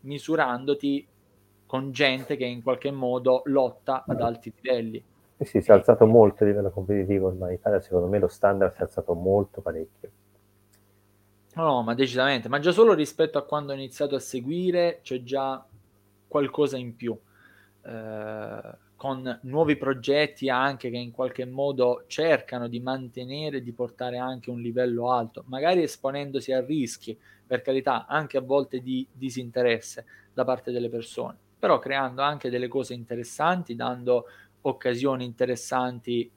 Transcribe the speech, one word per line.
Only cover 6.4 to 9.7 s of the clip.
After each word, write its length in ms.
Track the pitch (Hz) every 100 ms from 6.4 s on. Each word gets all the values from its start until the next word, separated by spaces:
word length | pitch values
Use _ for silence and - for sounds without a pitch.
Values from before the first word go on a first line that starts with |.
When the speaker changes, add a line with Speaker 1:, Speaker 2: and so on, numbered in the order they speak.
Speaker 2:
il 60 | 104
livello 200 | 101 98
competitivo 580 | 95 95 101 95 98 95
ormai 260 | 92 92
in 40 | 90
Italia, 220 | 110 98
secondo 260 | - 90 90
me 140 | 104
lo 80 | 95
standard 460 | - 101 98 92
si 60 | -
è 20 |
alzato 320 | 87 - -
molto, 460 | 85 92 101 98 -
parecchio. 500 | 90